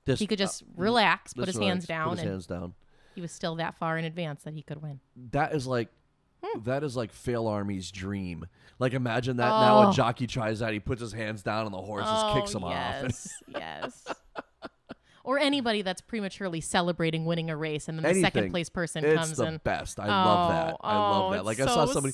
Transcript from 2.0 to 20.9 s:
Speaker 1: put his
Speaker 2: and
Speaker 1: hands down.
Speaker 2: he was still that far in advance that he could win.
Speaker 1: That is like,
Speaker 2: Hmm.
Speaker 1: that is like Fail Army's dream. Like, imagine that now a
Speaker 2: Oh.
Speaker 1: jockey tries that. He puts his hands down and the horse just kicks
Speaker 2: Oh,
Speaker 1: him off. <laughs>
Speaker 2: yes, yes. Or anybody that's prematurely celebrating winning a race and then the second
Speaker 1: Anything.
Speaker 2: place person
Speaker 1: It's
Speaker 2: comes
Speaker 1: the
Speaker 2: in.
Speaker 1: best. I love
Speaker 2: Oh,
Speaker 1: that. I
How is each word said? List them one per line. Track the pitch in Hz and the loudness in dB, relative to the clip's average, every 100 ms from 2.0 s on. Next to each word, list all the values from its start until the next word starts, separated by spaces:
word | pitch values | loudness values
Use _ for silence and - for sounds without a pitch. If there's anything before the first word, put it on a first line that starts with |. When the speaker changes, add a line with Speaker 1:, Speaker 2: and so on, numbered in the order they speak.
| 160 | -2
Speaker 1:
put | |
his | 175 | -2
Speaker 2:
and | 113 | -4
Speaker 1:
hands | 95 87 | -6 -6
down. | 87 87 - _ _ _ - | -8 -8 -12 _ _ _ -12
Speaker 2:
he | |
was | 170 | -12
still | - 175 165 | -6 -6 -4
that | 165 - | -6 -4
far | 165 160 | -4 -2
in | 165 | -4
advance | 165 160 143 | -6 -8 -8
that | 151 | -12
he | 156 | -12
could | - 151 | -12 -10
win. | 151 139 _ - 123 | -10 -12 _ -20 -4
Speaker 1:
That | 139 156 | 0 0
is | 151 131 | 0 0
like, | 123 113 _ _ _ _ _ 381 | 0 -2 _ _ _ _ _ -6
Speaker 2:
Hmm. | 440 113 | -4 -2
Speaker 1:
that | 135 | -2
is | 151 120 | -2 -4
like | 107 | -6
Fail | - - 120 113 | -6 -4 -2 0
Army's | 104 101 98 87 | 0 -2 -4 -6
dream. | 98 95 101 92 82 85 _ - - | -8 -4 -4 -4 -8 -12 _ -14 -2
Like, | 127 | 0
imagine | 131 123 117 123 123 | 0 0 0 0 2
that | 120 | 4
now | 220 214 214 | 6 8 10
a | 202 | 10
Speaker 2:
Oh. | |
Speaker 1:
jockey | - 117 123 123 | 8 4 2 -2
tries | 127 110 107 | -2 -2 0
that. | 113 | -2
He | 107 | -2
puts | - 123 | -4 -6
his | 117 | -6
hands | 110 107 110 | -6 -6 -6
down | 104 107 110 | -4 -2 -2
and | |
the | 95 | -6
horse | 98 104 214 | -8 -4 0
just | 220 214 - | 0 2 0
kicks | 202 - | 0 -4
Speaker 2:
Oh, | |
Speaker 1:
him | - | -4
off. | |
<laughs> | - 127 131 | -4 -4 -4
Speaker 2:
yes, | 127 - - - - | -4 -6 -10 -16 -12
yes. | 269 80 73 - - - - _ 320 - _ - _ - - _ _ | -10 -10 -10 -12 -12 -12 -12 _ -16 -16 _ -20 _ -20 -20 _ _
Or | - 277 | -2 2
anybody | 285 285 233 208 | 2 2 0 0
that's | 185 180 | -2 -6
prematurely | - 226 190 - 190 165 | -6 -6 -4 -6 -6 -4
celebrating | - 196 175 170 165 160 160 | 0 2 2 2 0 0 0
winning | 170 165 | -2 -2
a | 151 | -4
race | 156 151 - | -4 -4 -6
and | 160 | 0
then | |
the | 156 190 | 2 4
second | 190 - | 4 2
Speaker 1:
Anything. | 95 | 0
Speaker 2:
place | 175 165 | -2 -4
person | 185 165 160 | -4 -4 0
Speaker 1:
It's | 147 156 | 4 4
Speaker 2:
comes | 160 156 | 2 -2
Speaker 1:
the | 160 | -2
Speaker 2:
in. | 160 | -2
Speaker 1:
best. | - 82 78 - | -2 -4 -6 -6
I | 101 | 0
love | 196 185 180 170 | 4 6 6 4
Speaker 2:
Oh, | |
Speaker 1:
that. | 165 165 - | 2 -2 -4
I | - | 0